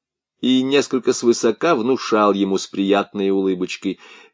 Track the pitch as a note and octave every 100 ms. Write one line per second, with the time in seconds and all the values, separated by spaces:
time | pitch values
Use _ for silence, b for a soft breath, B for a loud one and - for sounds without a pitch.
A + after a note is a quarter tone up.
0 | _ _ _ _ B2 C3 C3 C#3 B2+ C3
1 | A#2+ B2 A#2+ A#2 A#2 G#2+ E3 D3 A2+ B2+
2 | - G#2+ G#2 G2 G2 F#2+ - - G2 G2+
3 | F#2+ G#2 G2 G2 F#2+ F#2 F2+ - G2 F2+
4 | B B B